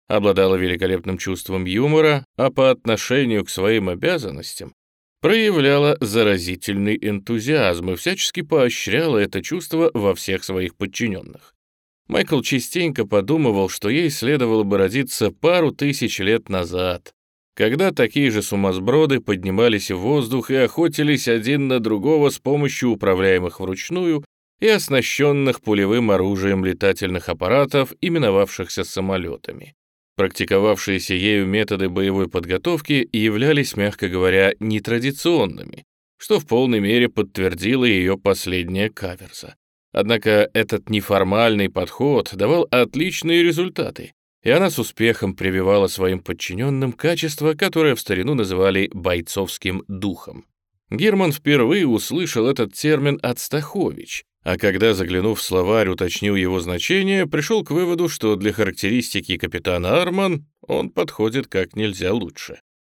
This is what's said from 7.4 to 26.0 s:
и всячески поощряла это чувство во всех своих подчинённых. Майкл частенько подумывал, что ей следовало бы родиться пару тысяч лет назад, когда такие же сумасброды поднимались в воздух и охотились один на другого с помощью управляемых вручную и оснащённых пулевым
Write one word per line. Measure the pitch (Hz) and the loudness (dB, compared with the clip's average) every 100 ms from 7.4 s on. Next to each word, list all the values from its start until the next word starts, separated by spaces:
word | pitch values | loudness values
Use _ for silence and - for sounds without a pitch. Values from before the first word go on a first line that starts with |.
| 117 151 101 85 90 | 0 0 2 0 -2
и | |
всячески | 90 170 190 - - | -4 -4 -4 -4 -6
поощряла | 156 160 123 - - 113 165 117 | -2 2 2 0 -2 -2 0 0
это | 98 98 | 0 -4
чувство | - 180 - 165 165 | -6 -8 -4 0 0
во | 120 101 | 2 0
всех | - - 95 | 0 -2 -4
своих | - 95 92 - | -4 -4 -4 -6
подчинённых. | 98 - 120 92 - - _ _ _ _ _ _ - | -8 -4 -6 -6 -12 -20 _ _ _ _ _ _ -4
Майкл | - 190 143 | -2 0 0
частенько | - 131 - 180 170 131 104 | 0 -4 -4 -4 -2 -2 0
подумывал, | 104 95 160 135 101 95 | 0 0 0 2 2 -2
что | - 101 | -2 -2
ей | 139 170 | 0 0
следовало | 147 117 147 120 110 | -2 -2 0 2 2
бы | 101 98 | 2 2
родиться | 95 120 139 - 104 | 2 0 -4 -2 -2
пару | - 156 180 156 | 0 2 2 0
тысяч | - 143 139 117 - | 0 -4 -2 -4 -2
лет | 95 113 - | 0 0 0
назад, | 95 85 90 90 87 - _ _ _ _ | -4 -2 -2 -2 -4 -10 _ _ _ _
когда | - 107 135 190 | -2 0 2 0
такие | 160 113 147 139 | 0 0 2 2
же | 107 | 0
сумасброды | - 101 98 92 98 143 156 135 | -2 0 0 0 2 2 2 0
поднимались | - 98 95 95 117 104 - | -2 -4 -2 2 2 2 -2
в | 92 | -4
воздух | 101 147 117 127 113 | 0 0 0 -2 0
и | 135 | 2
охотились | 120 - 165 143 147 139 - | 2 2 0 2 0 0 2
один | 117 110 143 139 | 0 0 0 0
на | 127 | 0
другого | 110 107 120 156 143 | 0 0 2 2 2
с | 135 | 0
помощью | - 147 143 143 123 | -2 0 0 0 0
управляемых | 104 98 92 95 92 90 - | 0 2 2 4 2 0 -6
вручную | 92 95 - 180 180 151 147 _ _ _ | -6 -6 -6 -2 -2 -2 -6 _ _ _
и | 214 | 2
оснащённых | 208 - 135 - - 147 143 135 120 | 2 2 0 0 2 2 2 0 0
пулевым | - 104 98 117 | 0 2 4 2